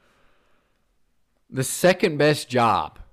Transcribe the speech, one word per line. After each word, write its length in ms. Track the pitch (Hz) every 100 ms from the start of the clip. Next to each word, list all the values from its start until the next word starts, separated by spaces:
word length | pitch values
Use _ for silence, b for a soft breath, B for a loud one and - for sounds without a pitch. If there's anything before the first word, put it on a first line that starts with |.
| _ _ _ _ _ _ _ _ _ _ _ _ _ _ _
The 160 | 131
second 520 | 131 - 180 185 196 147
best 300 | 151 151 -
job 500 | 120 117 92 76 - -